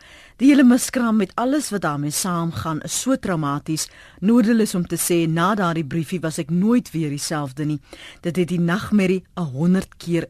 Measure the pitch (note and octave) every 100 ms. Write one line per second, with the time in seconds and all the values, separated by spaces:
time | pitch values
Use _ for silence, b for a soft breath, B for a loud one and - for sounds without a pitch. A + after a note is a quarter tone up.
0 | B B B B C4+ C#4+ B3 B3 - C4
1 | A#3 A3 F#3+ - B3 D4 - G3+ E3 C#3+
2 | D3 C#3 G3 E3+ E3+ D#3 E3 D#3 - -
3 | B3 C4 G3+ E3 C#3+ C#3+ - D#3 - B
4 | B B F#3 A#3+ G#3+ A#3 A3 F#3 E3+ E3+
5 | - E3+ E3 E3 F3 G#3+ F3 E3 C#3 E3
6 | D3 F3+ D#3+ D3+ D#3 F3 G#3 B3 - D#3+
7 | D3+ C#3+ - D#3 C#3+ C3 D3+ D3 B B
8 | B B F3 E3+ F3 F3 E3+ F#3 - G#3
9 | F#3 F#3 - - D#3+ B2+ F3 F#3 F#3 -
10 | E3+ E3+